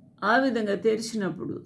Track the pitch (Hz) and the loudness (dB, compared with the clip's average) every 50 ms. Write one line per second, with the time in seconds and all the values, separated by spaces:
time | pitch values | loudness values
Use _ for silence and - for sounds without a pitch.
0 | - - _ _ 190 202 226 262 269 269 220 233 214 202 196 180 185 226 220 220 | -20 -20 _ _ 0 2 4 4 4 2 2 0 0 0 -2 0 2 0 0 0
1 | 226 - 233 220 196 175 160 - - - - - - | -2 -6 -4 -4 -2 -2 -4 -6 -8 -8 -8 -10 -12